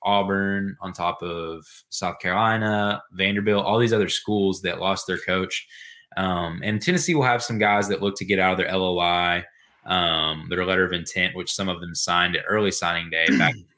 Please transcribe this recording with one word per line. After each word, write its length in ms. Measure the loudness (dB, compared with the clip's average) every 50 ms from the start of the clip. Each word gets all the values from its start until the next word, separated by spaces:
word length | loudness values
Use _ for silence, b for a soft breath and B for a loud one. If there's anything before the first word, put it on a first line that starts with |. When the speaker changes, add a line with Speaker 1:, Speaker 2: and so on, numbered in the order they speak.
| 0
Speaker 1:
Auburn, 720 | 2 2 2 2 2 0 0 0 0 0 -2 -4 -4 -6 -8
on 120 | -10 -10 -8
top 300 | -4 -4 -4 -4 -4 -6
of 420 | -6 -6 -6 -6 -8 -10 -10 -12 -16 -20 -20 -16 -12
South 280 | -8 -6 -4 -6 -6 -4
Carolina, 840 | -2 -2 0 2 2 2 2 2 2 2 2 2 2 0 -2 -4 -6 -8 -4
Vanderbilt, 520 | 0 0 2 2 2 2 2 2 2 2
all 140 | 2 2 4
these 140 | 4 4 4
other 160 | 2 2 2
schools 520 | -2 -4 -2 0 0 2 2 2 0 0 -4
that 180 | -4 -4 -2
lost 260 | -2 -2 -2 -2 -2
their 120 | -4 -4 -4
coach. 500 | -2 -2 0 0 0 -2 -4 -8 -8 B B B B B B B B B -4
Um, 440 | -2 -2 0 0 0 -2 -4 -4 -6 -4
and 180 | -2 -2 -2 0
Tennessee 320 | 0 0 2 2 2 2
will 80 | 2 4
have 220 | 4 2 2 0
some 140 | -2 0 2
guys 300 | 2 4 4 4 2 0
that 140 | 0 0 -2
look 140 | -2 -2
to 80 | -2 -2
get 160 | 0 2 4
out 120 | 4 4 2
of 60 | 2
their 80 | 0
L 160 | 0 0 0 0
O 160 | 2 2 2
I, 460 | 2 2 2 2 2 2 0 0 -2 -8 b b b b b b b
um, 600 | -2 0 0 2 2 2 0 0 -2 -4 -6 -6 -6
their 160 | -4 -2 0
letter 180 | 2 2 2 2
of 80 | 2 0
intent, 440 | -4 -6 -4 -2 -2 -2 -2 -2
which 180 | -4 -6 -4 -4
some 140 | -2 -2 -2
of 120 | -4 -4
them 140 | -6 -8 -6
signed 400 | -4 -2 0 2 2 2 2 0
at 100 | -2 -2 0
early 240 | 0 2 2 2 0
signing 360 | 0 -2 -2 -2 -2 -4 -4
day 180 | -2 0 2 4 4 4
back 160 | 4 2 2
Speaker 2:
<clears throat> 0 |
Speaker 1:
in 100 | -2 -8 -20 _